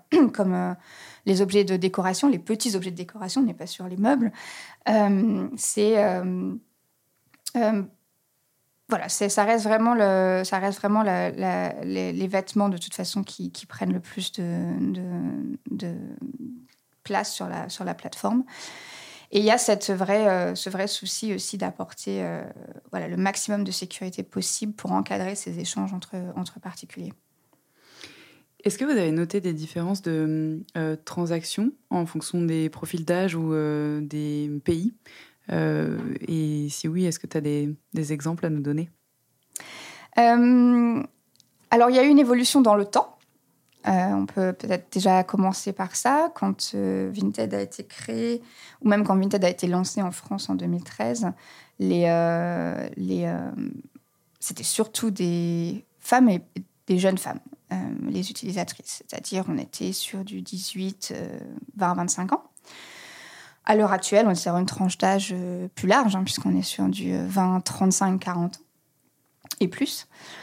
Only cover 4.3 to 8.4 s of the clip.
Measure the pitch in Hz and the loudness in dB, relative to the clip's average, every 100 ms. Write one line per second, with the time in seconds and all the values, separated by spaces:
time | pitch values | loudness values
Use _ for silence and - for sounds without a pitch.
4.3 | - - - - - - 214 202 196 226 | -4 -14 -16 -18 -6 2 4 6 4 4
5.3 | 196 190 226 - - 208 220 208 180 180 | 2 -2 -4 -4 2 4 4 4 2 -2
6.3 | 180 185 220 - _ _ _ _ _ _ | -4 -4 -6 -12 _ _ _ _ _ _
7.3 | _ - 240 220 214 190 _ _ _ _ | _ -6 0 2 2 -2 _ _ _ _
8.3 | _ | _